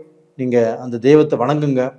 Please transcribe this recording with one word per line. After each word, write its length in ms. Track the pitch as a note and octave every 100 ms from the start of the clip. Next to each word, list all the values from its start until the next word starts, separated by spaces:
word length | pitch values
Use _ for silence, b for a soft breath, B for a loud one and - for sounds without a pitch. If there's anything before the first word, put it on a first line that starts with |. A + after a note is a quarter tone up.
| - _ _ -
நீங்க 420 | B2+ A#2+ A2+ A2+
அந்த 180 | B2 A#2
தெய்வத்தை 400 | B2 D3+ D3 C3+
வணங்குங்க, 560 | A#2+ D3 D3 B2+ B2+